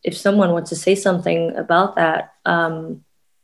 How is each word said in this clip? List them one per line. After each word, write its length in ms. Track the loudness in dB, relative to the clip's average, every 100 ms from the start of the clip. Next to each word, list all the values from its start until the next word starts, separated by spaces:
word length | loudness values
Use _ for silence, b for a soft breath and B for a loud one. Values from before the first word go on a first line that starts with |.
if 120 | -8 -2
someone 360 | 0 2 2
wants 180 | 0 -4
to 60 | -4
say 200 | 0 2
something 600 | 2 0 0 0 -2 -4
about 400 | 0 2 2 0
that, 360 | 0 0 -6 _ -2
um, 580 | 0 0 -4 -8 -12 _ _ _ _